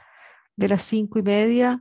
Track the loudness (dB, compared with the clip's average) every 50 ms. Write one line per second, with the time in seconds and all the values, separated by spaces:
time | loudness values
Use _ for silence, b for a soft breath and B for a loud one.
0 | B B B B B B B B B B -6 -4 -2 0 0 -2 -2 -2 -2 -2
1 | -2 -2 -4 -2 0 0 2 2 2 2 2 2 2 0 0 -4